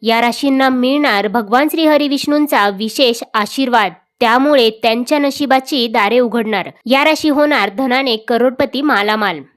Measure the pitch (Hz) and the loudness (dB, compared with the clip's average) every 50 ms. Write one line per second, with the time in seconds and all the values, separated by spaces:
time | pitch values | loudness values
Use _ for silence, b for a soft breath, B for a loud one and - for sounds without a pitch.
0 | - 220 226 233 240 240 233 - - 277 269 262 262 262 262 254 247 254 277 294 | -2 -2 0 2 0 0 -2 -2 -2 0 2 2 2 2 0 0 0 0 0 0
1 | 294 269 214 202 202 208 190 240 220 196 220 254 294 302 - 330 320 311 302 294 | 0 0 0 0 -2 -2 -2 -4 -2 0 0 0 0 0 0 0 2 2 2 2
2 | 294 285 277 277 - 294 294 302 302 294 311 240 202 202 202 190 220 220 - - | 2 0 -2 -2 -2 -2 0 0 0 0 0 0 0 0 -2 -4 -6 -6 -2 0
3 | 277 240 233 233 - - - 226 208 208 - - 269 254 240 233 208 185 175 - | 0 0 0 -2 -6 -6 -4 -4 -4 -4 -4 -4 -2 0 2 2 0 0 -4 -10
4 | _ _ _ - - 226 226 254 269 294 302 269 233 220 220 - - 233 226 240 | _ _ _ -2 0 2 2 2 2 4 4 4 4 2 0 0 -2 -2 0 -2
5 | 247 - 302 294 285 277 277 - 285 247 262 269 262 - 311 269 233 233 220 233 | -2 -2 0 0 0 -2 -2 -2 0 0 0 0 0 -2 -2 -2 -2 0 0 0
6 | 208 202 220 247 247 233 202 240 220 220 214 190 170 - b b b 220 247 269 | 0 2 2 2 0 0 0 -2 -2 -2 -2 -2 -4 -6 b b b 0 2 2
7 | 294 311 311 294 - 311 285 285 294 302 302 247 202 202 196 202 269 262 247 262 | 4 2 0 0 0 0 2 2 2 2 2 0 0 -2 -2 -4 -2 -2 0 0
8 | 269 262 226 220 220 - 240 226 240 262 247 - 285 240 - 247 294 302 254 202 | 0 -2 -2 -4 -2 -2 0 0 0 0 0 -2 -2 -4 -2 -2 -2 0 0 0
9 | 202 208 214 220 214 196 170 151 135 - _ | 0 0 0 0 0 -2 -4 -4 -10 -16 _